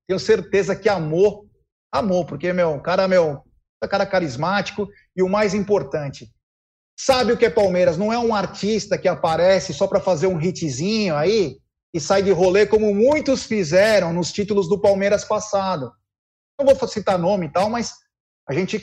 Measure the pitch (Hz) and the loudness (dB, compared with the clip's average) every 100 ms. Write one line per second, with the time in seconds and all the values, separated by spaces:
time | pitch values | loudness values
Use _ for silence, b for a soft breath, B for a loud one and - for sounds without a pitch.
0 | - 185 - 214 - 196 190 190 214 190 | -6 -4 0 0 0 -2 0 -2 0 0
1 | 151 165 208 202 - _ _ _ _ 262 | -2 2 2 0 -12 _ _ _ _ -4
2 | 220 180 156 139 175 180 165 147 165 185 | 0 0 -2 -6 -4 0 0 -2 -2 0
3 | 190 185 160 143 - _ _ _ 220 196 | 2 4 2 -2 -12 _ _ _ -4 -2
4 | 196 185 160 123 165 202 190 - 196 B | 0 0 -2 -2 -2 -2 -4 -6 -10 B
5 | B 180 185 208 214 208 202 196 147 156 | B -2 0 2 0 0 0 0 0 -6
6 | 143 - - _ _ _ _ _ _ - | -8 -12 -20 _ _ _ _ _ _ -4
7 | - 254 226 240 226 220 196 180 175 160 | 0 2 2 2 2 2 2 2 2 2
8 | 208 233 233 208 185 - 196 220 - 180 | -2 -2 0 -2 -4 -4 -4 -2 -2 -2
9 | 185 165 170 160 180 190 180 147 196 196 | 0 0 0 2 4 4 0 -2 0 0
10 | 190 165 185 170 175 - 160 123 185 220 | 0 0 0 0 -2 -4 -6 -4 -2 -2
11 | 196 147 165 226 156 - _ _ _ 170 | -2 0 0 2 0 -6 _ _ _ -6
12 | - 196 196 170 185 196 202 214 214 202 | 0 0 2 2 4 4 4 2 2 2
13 | 247 302 277 254 - 220 156 180 214 208 | 2 2 0 -2 -2 -4 2 4 4 4
14 | 170 175 170 - 202 202 165 202 208 196 | 2 -2 -4 -4 -2 -2 0 2 2 2
15 | 202 202 - 214 - 196 190 165 123 - | 2 0 0 -4 -2 -2 -2 -4 -6 -14
16 | _ _ _ _ _ - 277 269 - 214 | _ _ _ _ _ 0 2 4 0 -4
17 | 196 185 175 202 156 175 208 233 - - | -2 0 0 0 -2 -2 0 -2 -6 -12
18 | _ _ _ _ - 139 190 208 | _ _ _ _ -6 -4 -4 -4